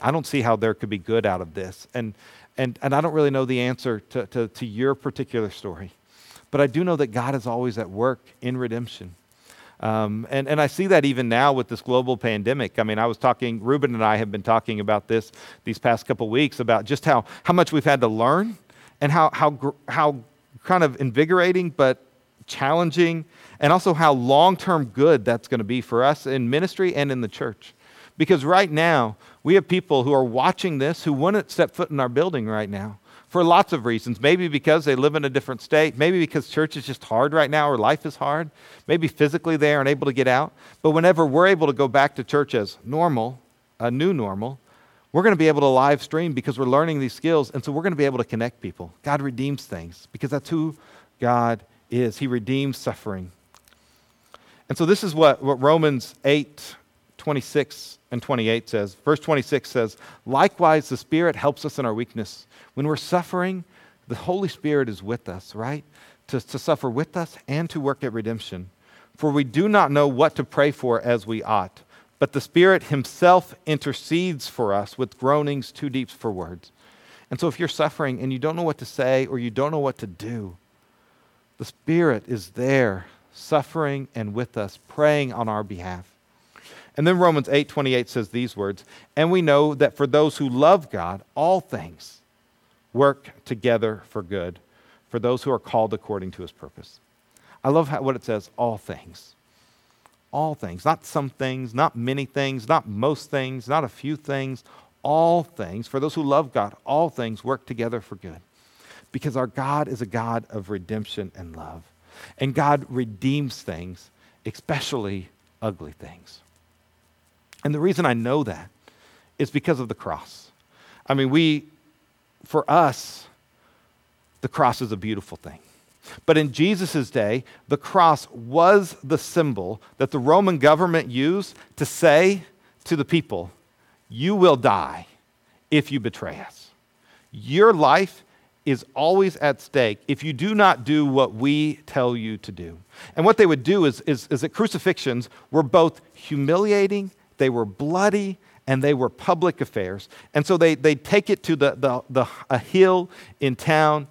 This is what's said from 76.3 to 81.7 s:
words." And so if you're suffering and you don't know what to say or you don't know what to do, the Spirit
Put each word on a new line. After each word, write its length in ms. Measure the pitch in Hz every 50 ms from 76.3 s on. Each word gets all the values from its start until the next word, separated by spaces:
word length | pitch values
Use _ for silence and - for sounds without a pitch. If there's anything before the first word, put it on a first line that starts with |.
words." 400 | 98 92 85 82 90 85 - _ _ _ _ _ _ _ _ _ - - _ _
And 100 | 131 -
so 80 | 180 170
if 100 | - -
you're 100 | 175 156
suffering 520 | - - 151 147 - - 156 135 127 113
and 100 | 131 131
you 80 | 131 127
don't 180 | 127 156 160
know 60 | 170
what 160 | 175 160 147 -
to 60 | 127
say 400 | - - - 131 127 131 131 135
or 140 | - 139 123
you 120 | 120 120
don't 200 | 107 127 135 147
know 80 | 160 151
what 180 | 139 135 123 -
to 80 | 117
do, 500 | 101 87 - 104 113 120 113 104 92 87 90 _ _ _ _ _ _ _ _ _ _ _ _ _ _ _ _ _ _ _ -
the 60 | 113
Spirit 600 | -